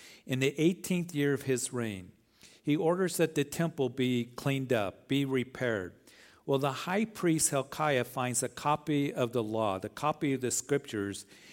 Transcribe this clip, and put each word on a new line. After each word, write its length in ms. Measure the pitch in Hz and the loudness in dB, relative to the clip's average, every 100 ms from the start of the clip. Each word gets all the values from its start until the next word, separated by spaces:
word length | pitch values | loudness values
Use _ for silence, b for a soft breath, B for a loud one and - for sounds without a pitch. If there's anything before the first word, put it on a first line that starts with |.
| B B - | B B -6
in 140 | 131 | 0
the 140 | 135 - | 0 2
eighteenth 560 | 160 175 - 180 170 | 2 2 -2 -2 -2
year 180 | 143 143 | 0 0
of 100 | 135 | 0
his 300 | 139 123 - | 0 -2 -2
reign, 380 | 123 113 98 90 - _ B B B | -4 -4 -6 -10 -20 _ B B B
he 120 | - | 0
orders 440 | 151 165 180 180 - | 2 2 2 0 2
that 160 | 160 | 2
the 100 | 156 | 2
temple 440 | 139 - 165 - 127 | -2 -2 -2 0 -2
be 420 | 123 127 123 120 - | 2 2 2 -2 -4
cleaned 360 | 143 135 131 | -2 -2 2
up, 340 | 120 98 - - | 2 0 -4 -2
be 180 | 139 | 0
repaired. 680 | 139 131 123 - 127 107 92 - B B B B - | 2 0 -2 -2 -2 -2 -4 -10 B B B B -2
Well, 120 | 139 | 0
the 140 | 139 | 0
high 320 | 135 - 196 | -2 -2 -2
priest 460 | 220 - 175 160 - | -2 0 2 2 2
Hilkiah 540 | 143 131 - 156 131 | 0 -2 -2 2 2
finds 380 | 120 - 123 120 | 0 -2 -2 0
a 60 | 127 | -2
copy 640 | - 147 151 - 147 143 | -2 0 0 2 0 2
of 200 | - 123 | 0 0
the 100 | 120 | 0
law, 360 | 107 110 107 95 | 0 0 2 0
the 120 | 104 | -4
copy 420 | - 147 151 147 | -4 -2 0 0
of 80 | 131 | 0
the 100 | 123 | 0
scriptures, 760 | - - 139 - 107 101 98 - B B | -2 0 -2 0 -4 -4 -6 -12 B B